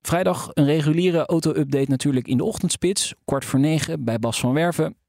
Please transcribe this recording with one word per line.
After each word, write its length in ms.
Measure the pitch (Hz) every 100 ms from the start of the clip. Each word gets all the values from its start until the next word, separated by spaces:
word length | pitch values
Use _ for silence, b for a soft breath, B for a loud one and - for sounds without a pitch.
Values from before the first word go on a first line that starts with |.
Vrijdag 500 | - 170 185 180 -
een 120 | -
reguliere 600 | 143 156 147 160 180 170 147
auto-update 640 | 170 160 151 143 139 135
natuurlijk 380 | 135 147 131 120
in 80 | 127
de 80 |
ochtendspits, 680 | 208 220 175 - 175 202 - -
kwart 200 | - 139
voor 160 | - 135
negen 440 | 147 156 - 165
bij 140 | 117 113
Bas 220 | 117 113
van 120 | 123
Werven. 440 | 139 170 170 160 -